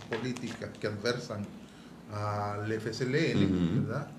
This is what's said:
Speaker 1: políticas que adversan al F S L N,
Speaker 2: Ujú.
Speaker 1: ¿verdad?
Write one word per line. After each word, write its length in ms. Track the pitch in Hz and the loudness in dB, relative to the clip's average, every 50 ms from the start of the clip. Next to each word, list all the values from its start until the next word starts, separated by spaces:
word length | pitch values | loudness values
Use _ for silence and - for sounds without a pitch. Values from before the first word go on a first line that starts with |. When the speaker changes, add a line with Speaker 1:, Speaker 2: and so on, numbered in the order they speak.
| - - | -4 -4
Speaker 1:
políticas 600 | 117 113 120 127 120 - 117 117 113 - 101 104 - - | -2 -2 0 -2 -2 -2 -4 -6 -4 -4 -6 -8 -6 -4
que 80 | - 107 | -2 -2
adversan 580 | 104 101 104 120 123 - - - 110 104 104 - - - - - - - - - - - - - | -2 0 2 0 0 0 -2 -4 -4 -4 -6 -6 -8 -12 -14 -16 -16 -18 -16 -16 -16 -16 -12 -8
al 600 | 107 104 104 104 104 104 104 104 101 104 107 107 | -6 -2 -2 0 0 0 0 0 -2 -2 0 0
F 180 | 113 107 - 117 | 0 0 0 -2
S 140 | 110 - 131 | -2 0 0
L 280 | 123 - - - 123 | 2 4 4 4 6
N, 140 | - 101 98 | 6 6 6
Speaker 2:
Ujú. 400 | 92 90 90 87 82 98 104 101 | 6 6 4 4 4 4 4 2
Speaker 1:
¿verdad? 220 | 107 117 147 143 - - | 2 0 -2 -2 -4 -8